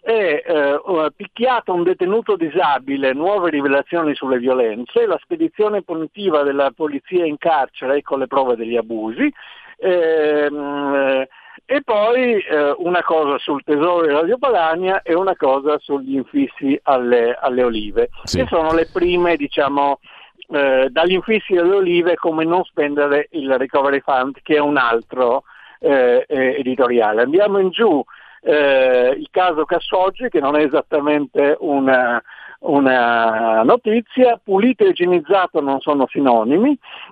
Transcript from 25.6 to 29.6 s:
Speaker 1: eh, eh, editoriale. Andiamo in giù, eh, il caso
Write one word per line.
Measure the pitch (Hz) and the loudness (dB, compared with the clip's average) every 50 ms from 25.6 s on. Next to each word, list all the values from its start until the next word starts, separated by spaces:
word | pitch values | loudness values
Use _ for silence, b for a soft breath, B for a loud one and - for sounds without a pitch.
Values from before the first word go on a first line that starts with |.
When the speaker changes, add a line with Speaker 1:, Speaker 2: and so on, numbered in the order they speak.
| B B B B | B B B B
Speaker 1:
eh, | - 147 139 131 127 123 120 127 135 | 0 0 2 4 4 4 2 2 0
eh, | - 151 131 127 127 131 143 | 0 -2 -2 0 0 0 -2
editoriale. | 127 127 127 139 127 120 123 117 110 107 107 113 | -4 -4 0 0 0 2 2 2 2 2 2 0
Andiamo | 123 131 156 190 208 208 196 202 | 0 2 2 2 2 2 2 0
in | 190 190 | 0 0
giù, | - 202 233 208 160 139 - B B B B B B B | 0 0 2 2 2 0 -2 B B B B B B B
eh, | - - 147 151 143 139 135 131 131 131 127 123 123 127 139 | -2 0 2 2 4 4 4 4 4 4 4 4 2 2 0
il | 151 151 - | -2 -6 -4
caso | - 185 180 180 160 151 | -2 0 0 2 0 0